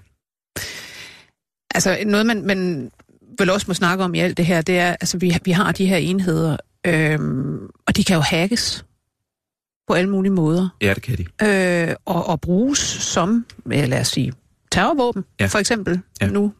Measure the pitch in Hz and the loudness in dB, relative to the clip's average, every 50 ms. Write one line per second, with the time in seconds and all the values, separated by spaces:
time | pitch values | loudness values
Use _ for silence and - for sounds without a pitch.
0 | - _ _ _ _ _ _ _ _ _ _ - - - - - - - - - | -20 _ _ _ _ _ _ _ _ _ _ -12 -12 -10 -12 -14 -14 -16 -18 -18
1 | - - - - - _ _ _ _ _ _ _ _ _ - - 180 190 185 - | -18 -20 -20 -20 -20 _ _ _ _ _ _ _ _ _ -2 0 0 2 0 0
2 | 196 214 202 208 220 233 233 208 175 190 196 190 185 180 175 143 123 113 - _ | 0 0 2 2 2 2 0 0 0 -2 0 0 0 -2 -2 -4 -6 -10 -14 _
3 | - _ _ _ _ - - - 196 185 185 208 196 - 185 - - 175 180 190 | -20 _ _ _ _ -20 -2 0 2 2 2 0 0 -4 -2 0 2 0 2 2
4 | 190 180 170 165 170 180 170 - 175 160 185 165 160 180 185 180 175 180 175 - | 0 -2 0 0 0 0 0 0 2 2 2 0 2 2 2 2 2 0 0 -2
5 | - 180 - 180 185 180 170 170 - 185 175 170 214 - 175 - 196 190 190 175 | -4 -6 -4 0 0 0 0 0 0 0 2 2 2 0 0 0 2 2 2 2
6 | 139 160 185 196 190 180 160 160 165 160 147 - - _ _ _ _ 180 170 156 | 2 0 0 0 0 0 0 0 0 0 -2 -4 -6 _ _ _ _ 0 0 2
7 | 160 151 156 151 147 151 156 135 - 143 156 - - - - _ _ - - - | 2 2 0 0 -2 -2 -2 -2 -4 -4 -6 -8 -10 -14 -20 _ _ -2 2 2
8 | 196 - 190 165 147 - - 160 170 202 233 233 - - - - - - _ _ | 2 4 4 2 2 2 2 0 0 0 0 -2 -2 -4 -4 -8 -12 -18 _ _
9 | _ _ _ _ _ _ _ _ _ _ _ _ _ _ _ _ _ - 165 165 | _ _ _ _ _ _ _ _ _ _ _ _ _ _ _ _ _ -2 0 0
10 | 180 196 202 190 190 196 196 185 160 151 160 175 190 185 - _ 107 101 98 - | 2 0 0 0 0 2 2 2 2 2 2 2 0 -2 -4 _ 0 0 0 -2
11 | - - - - 87 - - _ 214 214 202 190 185 180 175 175 170 160 - - | -4 -6 -6 -6 -6 -8 -4 _ 0 2 2 2 2 2 2 0 0 -2 -4 -6
12 | _ - 190 170 - - 170 151 - 165 175 185 233 269 285 - - - - - | _ -4 -2 -2 0 -2 -2 -2 0 0 0 2 2 2 0 0 -2 -2 -4 -6
13 | - - - 202 170 190 220 233 233 - - - - - - 139 143 127 131 127 | -6 -2 0 0 2 2 2 0 0 -4 -14 -18 -10 -4 -2 0 0 0 0 0
14 | 120 - - - 127 127 131 - _ _ _ _ _ _ - 180 185 247 330 294 | 0 -2 0 0 -2 -2 -4 -8 _ _ _ _ _ _ 0 2 2 2 2 2
15 | 247 240 233 196 185 - _ _ 202 196 - 214 196 - 240 220 190 175 175 180 | 2 0 0 -4 -8 -10 _ _ -2 0 0 0 2 2 0 0 0 -2 -2 -2
16 | 185 - _ - - 196 202 202 202 208 208 | -2 -8 _ -2 -2 0 2 2 0 0 0